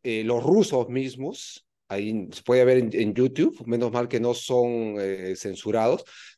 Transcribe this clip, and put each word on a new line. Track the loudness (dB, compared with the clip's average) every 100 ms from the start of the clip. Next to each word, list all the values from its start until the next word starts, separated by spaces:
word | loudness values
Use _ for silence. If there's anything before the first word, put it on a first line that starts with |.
eh, | -4 -2
los | 0 0
rusos | 4 4 4 2 0
mismos, | -2 -4 -8 -10 -10 -16 -20 _ _ _
ahí | -6 -4 -4 -6
se | -10
puede | 2 4
ver | 6 6
en, | 2
en | 0 0 2
YouTube, | 0 2 -2 -2 -4
menos | -2 0
mal | -2 -2
que | -2
no | -2 -2
son, | -2 0 2 0 -4 -4
eh, | -4 -4 -6 -8
censurados, | -8 -8 -2 2 2 2 -2 -20 -20